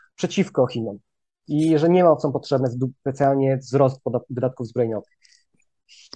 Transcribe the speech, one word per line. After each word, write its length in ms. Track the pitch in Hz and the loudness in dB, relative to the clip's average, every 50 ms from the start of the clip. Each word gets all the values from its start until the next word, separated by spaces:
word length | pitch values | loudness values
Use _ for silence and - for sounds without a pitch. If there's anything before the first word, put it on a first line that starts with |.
| _ _ _ | _ _ _
przeciwko 520 | - - 175 - 202 185 - - 139 127 | -8 -6 -2 0 -2 -2 0 0 0 0
Chinom 320 | - - 123 113 107 101 101 _ _ _ _ _ _ _ _ _ | 0 -2 -4 -8 -8 -10 -12 _ _ _ _ _ _ _ _ _
i 320 | - 147 151 160 165 160 147 | -4 -2 0 2 2 2 4
że 100 | 160 170 | 4 4
nie 160 | 180 185 180 | 4 6 6
ma, 140 | 165 151 147 | 6 4 4
są 140 | - 143 | 0 -2
potrzebne 360 | 127 127 - - 143 127 135 123 | -4 -6 -4 -2 -2 0 0 -2
zbyt 200 | 120 127 131 127 - _ | -2 -4 -6 -6 -6 _
specjalnie 560 | - 139 135 - 143 139 139 135 135 135 135 | -8 -6 -2 0 2 2 2 2 2 0 0
wzrost 440 | 131 - - 127 135 139 131 135 - | -2 -4 -2 2 2 2 2 0 -2
poda-, 180 | - 123 120 120 - - | -6 -6 -6 -4 -6 -8
wydatków 360 | 123 123 131 123 - - 120 | -6 -4 -4 -4 -4 -6 -10
zbrojeniowych. 520 | 110 - 127 117 113 110 101 - _ _ _ _ _ _ _ _ _ _ _ _ _ _ _ _ _ - - - _ - | -6 -4 -2 -2 -2 -4 -6 -10 _ _ _ _ _ _ _ _ _ _ _ _ _ _ _ _ _ -20 -20 -20 _ -10